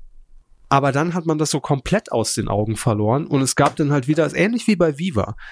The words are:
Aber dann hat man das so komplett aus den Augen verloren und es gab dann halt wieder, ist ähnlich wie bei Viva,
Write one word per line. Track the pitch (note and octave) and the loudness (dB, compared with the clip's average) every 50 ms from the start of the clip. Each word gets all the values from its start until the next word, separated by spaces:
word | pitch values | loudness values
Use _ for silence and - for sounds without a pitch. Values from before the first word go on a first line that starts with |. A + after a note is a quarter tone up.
| - - - - - _ - - _ _ - _ - - | -20 -20 -20 -20 -20 _ -20 -20 _ _ -20 _ -4 0
Aber | C#3 C#3 C#3 C#3 | 0 2 2 2
dann | B2+ C#3+ D#3 F3 E3 | 2 0 0 0 -2
hat | F3+ D#3+ | -2 -2
man | D#3+ D#3 D3+ | -2 0 0
das | D#3 - | 0 0
so | - C#3+ | -2 -4
komplett | - - D3 C3+ - - F3+ G#3+ - - | 0 0 -2 -2 0 0 -2 -2 0 -2
aus | - A#2+ G#2+ - - | -2 -2 0 0 -2
den | - G#2 | -2 -2
Augen | G#2+ G#2 G#2 G#2+ A2 A2 | 0 0 0 0 -2 -4
verloren | - - B2 A2 G#2 G#2+ G#2+ B2 C#3+ E3 | -2 0 0 0 2 2 2 2 0 0
und | - C#3+ C3+ | 0 0 0
es | C3+ B2+ - | 0 0 2
gab | - C#3 D3 - | 2 2 2 2
dann | - D#3 C#3 | 0 0 2
halt | D3 C#3+ B2 | 2 0 2
wieder, | C#3 D#3 D#3+ D#3 | 2 2 2 2
ist | C#3 F3 | 0 2
ähnlich | - F3 G#3+ A#3+ A3+ - | 0 0 0 0 0 2
wie | - G#3+ | 2 2
bei | F3 F3 D#3+ C#3+ C#3 | 4 2 2 2 -2
Viva, | F3 F#3+ C#3 G#2 - - - - - - | -4 -2 0 -2 -2 -2 -6 -12 -14 -18